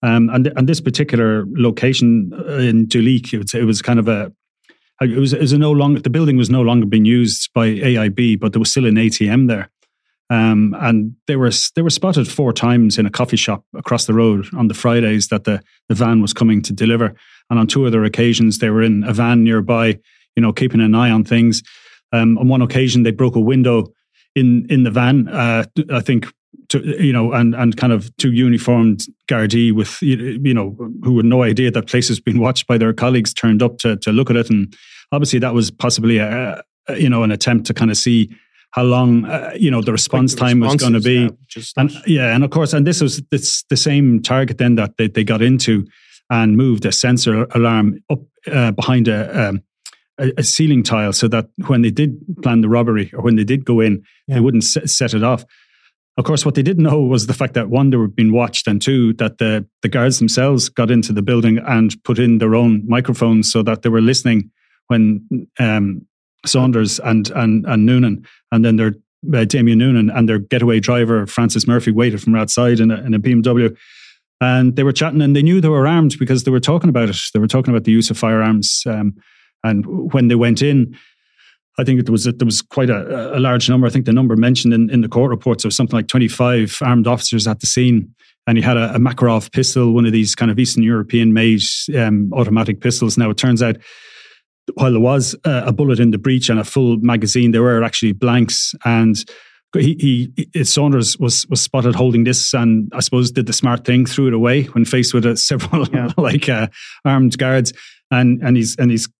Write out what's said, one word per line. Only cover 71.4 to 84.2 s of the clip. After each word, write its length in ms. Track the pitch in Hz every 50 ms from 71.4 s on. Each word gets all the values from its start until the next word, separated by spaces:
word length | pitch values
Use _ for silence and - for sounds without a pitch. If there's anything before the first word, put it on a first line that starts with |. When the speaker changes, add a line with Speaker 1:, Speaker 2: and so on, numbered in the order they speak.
| 117 113 - 113 98
Speaker 1:
Murphy, 240 | - 120 120 117 -
waited 320 | 107 110 120 123 107 101 -
from 120 | - 110
outside 460 | 113 110 104 - - 123 120 120 113
in 100 | 113 113
a, 60 | 110 107 -
in 120 | 131 110
a 40 | 107
B 140 | 104 131 123
M 100 | 117 110
W. 320 | 127 123 120 120 113 113 _ - _ - - - - - _ _ _ _ _
And 360 | 127 127 127 127 127 127 123
they 60 | 135 135
were 100 | 139 131
chatting, 300 | - 156 - - 151 147
and 120 | 139 143
they 80 | 143 139
knew 180 | 160 180 190
they 80 | 165 156
were 180 | 156 143 135
armed 320 | 147 165 170 160 147 - -
because 260 | 139 120 131 123 113
they 60 | -
were 100 | 131 127
talking 300 | 120 - 165 170 170 175
about 180 | 135 123 117 107
it. 80 | 95 - - - -
They 80 | 110
were 60 | 107
talking 260 | 110 - 131 127 131 120
about 120 | 113 -
the 80 | - 110
use 180 | 113 110 -
of 80 | 117 -
firearms. 640 | - 113 113 110 110 110 110 107 101 - - - -
Um, 280 | 123 110 107 104 104 98 - _ _ _ _ _ _ _ _ _
and 480 | 113 107 101 101 - - 185 165 165 151
when 160 | 139 123 117
they 60 | 120
went 280 | 117 120 120 117 - 135
in, 340 | 147 143 139 120 - - - - _ _ _ _ _ _ _ _ _ _ _ _ _ _ -
I 60 | 131
think 200 | 120 131 127 123
there 80 | 117 113
was 140 | 110 98
a, 60 | 123 117
there 140 | 123 131
was 160 | 117 107 - -
quite 280 | _ - - 135 120
a, 460 | 117 101 92 - - 127 113 - -
a 40 | 139
large 280 | 127 131 123 120 - -
number. 180 | 127 127 127
I 40 | 117
think 140 | - 135 120
the 80 | - 113
number 240 | 123